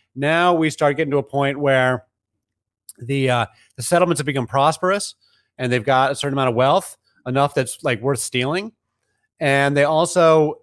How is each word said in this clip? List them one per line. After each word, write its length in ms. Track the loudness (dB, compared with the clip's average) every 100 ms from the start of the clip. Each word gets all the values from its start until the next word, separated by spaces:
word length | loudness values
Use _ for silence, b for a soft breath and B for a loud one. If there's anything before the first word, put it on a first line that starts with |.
| b
now 380 | -6 -2 2 2
we 160 | 2 0
start 300 | 0 0 0
getting 140 | -2
to 60 | -2
a 40 |
point 360 | -2 -2 -2 -2
where 460 | 0 2 2 0 -6 _ _ _ _ _ _ _ -20 -16
the, 320 | -6 -2 0
uh, 160 | 0 -2 b b -12
the 60 |
settlements 380 | 0 2 2 0
have 60 | -2
become 200 | -4 -2
prosperous, 680 | 0 0 0 -2 -2 -6 -14 _ _ _ -8
and 140 | -4
they've 100 | -2
got 300 | 0 2 2
a 20 |
certain 200 | -2 -4
amount 160 | -2 -2
of 40 |
wealth, 440 | 2 2 2 -2 -16 _ _ -6
enough 280 | 0 0
that's, 280 | 0 -4 -4
like, 180 | -4 -4
worth 180 | -4 -4
stealing. 520 | -4 -4 -4 -4 -8 -14 _ _ _ _ _ -6
And 360 | 0 2 2 2
they 60 |
also, 800 | 2 2 0 2 4 4 2 -2